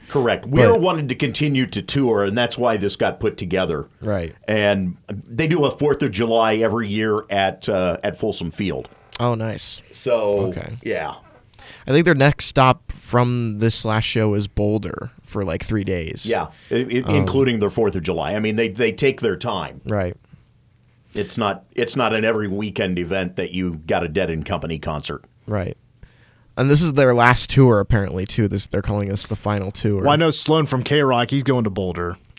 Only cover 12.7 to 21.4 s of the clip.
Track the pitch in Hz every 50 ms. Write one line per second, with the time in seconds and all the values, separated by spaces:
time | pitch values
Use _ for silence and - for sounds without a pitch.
12.7 | 127 - - - - - - - - 123 123 123 123 123 120 113 107 104 110 113
13.7 | 113 - - 113 107 110 107 - - 117 110 107 104 104 101 104 - - 104 104
14.7 | 107 110 - 85 - - - - - - - - - 107 98 90 80 - - -
15.7 | 110 107 95 98 95 87 80 80 - - - 117 113 101 80 76 - - - -
16.7 | - 113 131 113 113 127 131 - - - 139 - - 135 135 127 120 110 104 101
17.7 | - - 113 101 90 95 80 90 87 82 76 76 98 107 107 107 107 110 117 110
18.7 | 95 107 120 113 95 - 143 135 135 - - 113 92 - - 123 107 92 78 65
19.7 | 65 69 - - 107 101 95 107 107 - _ _ - - _ _ _ _ _ _
20.7 | _ _ _ _ _ _ _ _ - 104 101 - - -